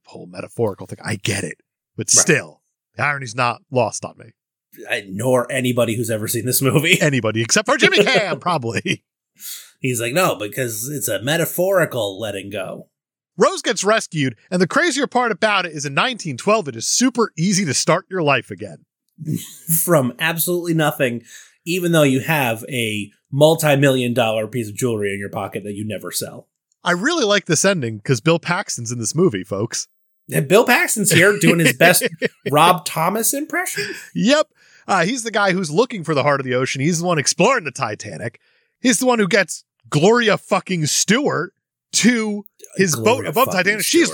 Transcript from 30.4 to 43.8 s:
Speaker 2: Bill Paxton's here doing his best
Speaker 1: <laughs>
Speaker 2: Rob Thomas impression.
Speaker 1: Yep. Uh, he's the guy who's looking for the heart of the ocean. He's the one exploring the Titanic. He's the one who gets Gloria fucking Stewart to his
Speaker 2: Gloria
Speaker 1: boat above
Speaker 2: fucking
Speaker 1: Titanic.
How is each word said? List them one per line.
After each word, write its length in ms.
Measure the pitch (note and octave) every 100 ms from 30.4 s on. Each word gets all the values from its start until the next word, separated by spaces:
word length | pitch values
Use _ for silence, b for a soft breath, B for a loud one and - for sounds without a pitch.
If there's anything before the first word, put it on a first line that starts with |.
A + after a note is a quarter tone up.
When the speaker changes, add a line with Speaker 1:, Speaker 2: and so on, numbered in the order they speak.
| C#3+
Speaker 2:
Bill 180 | G3 B3
Paxton's 460 | B3+ F4 - G3
here 260 | E3 F#3 G#3
doing 200 | E3 E3+
his 140 | E3
best 340 | B2 E3+ F3+ - E3 E3
Speaker 1:
<laughs> 240 | - -
Speaker 2:
Rob 340 | D3 E3+ F3 D#3+
Thomas 480 | D#3+ E3 G#3 A3
impression. 600 | C#4 D4+ E4+ F4+ G4 G#4 B B E3+
Speaker 1:
Yep. 320 | F#3+ D4 D4+ b b b -
Uh, 180 | F#3+ E3+
he's 180 | C4
the 80 | A3+
guy 200 | G#3 G3+
who's 180 | F3+ E3+
looking 320 | D3+ B3+ A3
for 100 | D#3+ D3
the 80 |
heart 160 | C#3+ C#3
of 60 | C3
the 100 | B2
ocean. 260 | C3 C3+
He's 180 | C#3+ E3
the 60 | F3
one 140 | E3
exploring 440 | - - F#3+ C4 D3+
the 60 |
Titanic. 680 | - B2 G#2 - D#3 A#2+ - _ _ _ _
He's 200 | B3 A#3+
the 60 | B3+
one 140 | A#3+
who 80 | G3+
gets 360 | G#3 F3+ - - _ _
Gloria 480 | D3+ F3 A#3+ A3+ G3
fucking 480 | - G3 - F3+ D3+
Stewart 640 | - - A3+ C#4 C3+ F3+ _ _ _ _
to 500 | - G#3+ A#3+ G#3+ G#3 - _ - -
his 180 | F#3+ C3+
Speaker 2:
Gloria 100 | D3+ C4
Speaker 1:
boat 20 | -
above 180 | D#3+ C4
Speaker 2:
fucking 100 | F#3+ F3+
Speaker 1:
Titanic. 200 | G#3